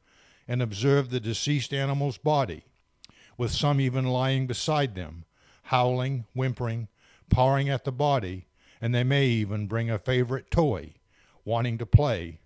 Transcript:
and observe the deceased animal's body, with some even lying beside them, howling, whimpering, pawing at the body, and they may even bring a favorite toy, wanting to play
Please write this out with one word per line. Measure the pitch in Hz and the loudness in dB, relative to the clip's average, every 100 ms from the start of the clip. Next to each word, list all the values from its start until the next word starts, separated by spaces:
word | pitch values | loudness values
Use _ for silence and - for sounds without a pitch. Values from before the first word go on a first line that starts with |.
| _ _ _ _ - | _ _ _ _ -6
and | 123 | -4
observe | 113 98 139 143 127 | -4 0 2 2 2
the | 123 | -4
deceased | 107 104 143 147 117 | -4 -4 -2 -2 -2
animal's | 139 139 143 143 - | -4 -2 -2 -4 -2
body, | 151 147 107 78 - _ _ _ - _ - - | 0 0 0 -6 -16 _ _ _ -20 _ -18 -6
with | 120 | -4
some | - 143 139 | 0 0 2
even | 131 131 | 0 0
lying | 127 127 135 135 127 | 0 0 0 0 -2
beside | 117 - 151 135 | -4 -2 0 0
them, | 92 78 85 - _ _ _ | -4 -10 -12 -18 _ _ _
howling, | - 127 127 127 131 131 - | -2 2 2 0 -2 -4 -6
whimpering, | 123 131 120 120 113 110 _ _ _ _ | -4 -4 -2 -4 -6 -10 _ _ _ _
pawing | 127 131 139 139 | 4 4 4 0
at | 135 139 | -2 -4
the | |
body, | 127 147 135 92 92 - _ _ _ | -2 0 0 -2 -8 -12 _ _ _
and | 117 | -2
they | 123 123 | 0 2
may | 139 135 | 2 2
even | 117 101 104 101 | 2 0 -4 -4
bring | 113 117 | -4 -2
a | 110 | -2
favorite | - 127 120 131 - | 0 0 0 -4 -2
toy, | 170 151 87 76 - _ _ _ _ 104 | 0 2 0 -6 -18 _ _ _ _ -4
wanting | 117 123 113 | -2 -2 -4
to | 113 | 6
play | - 147 95 85 80 | 6 6 0 -6 -12